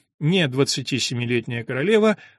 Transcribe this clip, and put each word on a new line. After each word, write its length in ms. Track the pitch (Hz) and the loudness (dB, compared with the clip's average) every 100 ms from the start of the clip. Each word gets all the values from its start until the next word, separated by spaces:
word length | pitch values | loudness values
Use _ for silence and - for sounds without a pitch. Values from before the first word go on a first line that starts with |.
| _ _ | _ _
не 280 | 147 190 151 | 0 2 2
двадцатисемилетняя 1160 | 127 139 - 127 127 - 123 120 120 113 120 | 2 0 0 -4 -4 -2 -4 -2 -2 -2 -6
королева, 540 | 113 123 170 220 214 208 - | -6 -4 0 4 4 0 -6